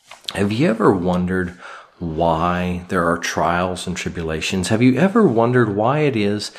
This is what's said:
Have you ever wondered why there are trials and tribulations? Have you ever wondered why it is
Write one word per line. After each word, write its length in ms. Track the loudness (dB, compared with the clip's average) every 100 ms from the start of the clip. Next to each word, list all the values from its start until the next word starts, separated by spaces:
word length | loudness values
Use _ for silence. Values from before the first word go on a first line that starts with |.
| _ -18 -10
Have 180 | -2 -2
you 180 | 0 0
ever 240 | 2 2
wondered 640 | 2 0 0 0 -2 -4 -8 -18 -20 -20 _
why 880 | -8 0 0 2 0 0 -2 -4 -4
there 160 | -2
are 140 | 0 0
trials 680 | -2 -2 0 0 0 -4 -8
and 80 | -6
tribulations? 720 | -8 -6 -6 -4 -4 -4 0
Have 120 | 2
you 160 | 4 4
ever 300 | 2 4 4
wondered 480 | 4 2 4 2
why 260 | 2 0 2
it 140 | 0
is 380 | 0 0 -2 -6